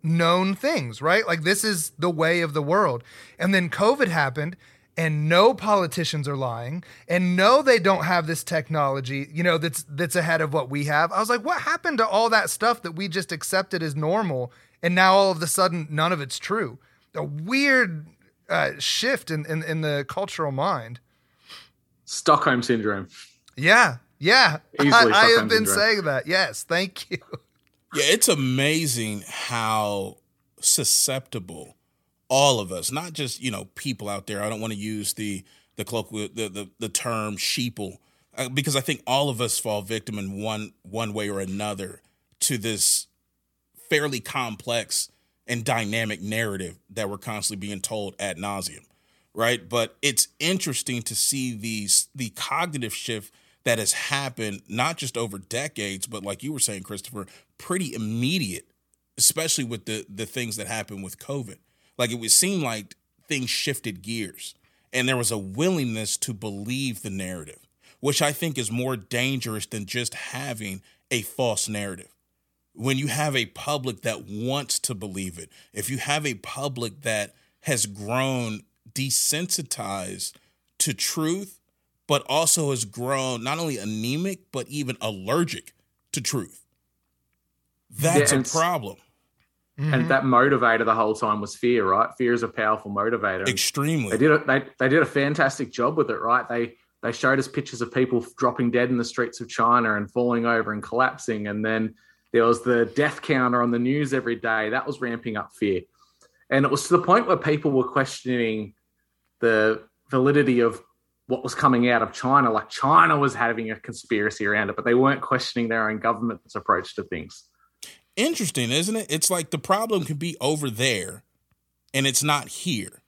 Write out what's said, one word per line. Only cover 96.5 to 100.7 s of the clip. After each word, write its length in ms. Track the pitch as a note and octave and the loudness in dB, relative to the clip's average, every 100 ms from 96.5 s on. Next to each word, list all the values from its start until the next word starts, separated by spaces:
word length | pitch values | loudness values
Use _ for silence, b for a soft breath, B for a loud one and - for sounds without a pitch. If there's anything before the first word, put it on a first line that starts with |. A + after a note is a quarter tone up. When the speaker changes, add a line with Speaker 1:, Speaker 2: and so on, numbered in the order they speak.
| A#2+ A#2 b b _ | -4 -4 b b _
Speaker 2:
they 100 | A#2 | -6
showed 260 | A2+ C3 C3+ | 0 2 2
us 100 | C3 | 0
pictures 320 | - A#2+ A#2 | -6 -6 -6
of 100 | A#2+ | -2
people 300 | C3 B2+ A#2+ | 0 2 2
f-, 120 | A#2 - | -2 -2
dropping 340 | B2 B2 A#2+ | 0 2 0
dead 200 | A#2+ B2 | 2 2
in 80 | B2 | 0
the 60 | |
streets 360 | A#2 - A#2+ - | -2 -2 -4 -6
of 80 | A#2+ | -8
China 480 | - A#2 A#2+ A2+ G#2 | 0 4 4 4 0
and 140 | G2+ | -2
falling 360 | B2 A#2+ A#2+ A#2 | 0 2 2 2
over 260 | A#2 G#2+ | 0 0